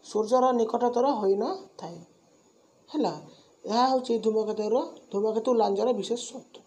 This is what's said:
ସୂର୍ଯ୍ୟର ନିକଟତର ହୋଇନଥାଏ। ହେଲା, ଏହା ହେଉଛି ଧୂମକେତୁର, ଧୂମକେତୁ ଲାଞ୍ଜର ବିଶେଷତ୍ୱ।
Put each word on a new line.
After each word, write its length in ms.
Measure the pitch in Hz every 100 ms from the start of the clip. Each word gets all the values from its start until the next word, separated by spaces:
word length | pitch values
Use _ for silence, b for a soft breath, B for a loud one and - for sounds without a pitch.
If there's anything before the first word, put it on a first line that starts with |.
ସୂର୍ଯ୍ୟର 480 | - 208 214 254 254
ନିକଟତର 540 | 247 220 233 240 240 262
ହୋଇନଥାଏ। 880 | 247 202 196 233 381 - - 165 170 170 _ _ _ _ _ _ _ _
ହେଲା, 260 | 302 208 151 - B B B -
ଏହା 200 | 220 262
ହେଉଛି 320 | 262 254 233
ଧୂମକେତୁର, 680 | 214 220 214 214 214 233 311 - -
ଧୂମକେତୁ 420 | 196 220 220 226
ଲାଞ୍ଜର 380 | 240 208 196 226
ବିଶେଷତ୍ୱ। 680 | 208 - 240 - 262 - -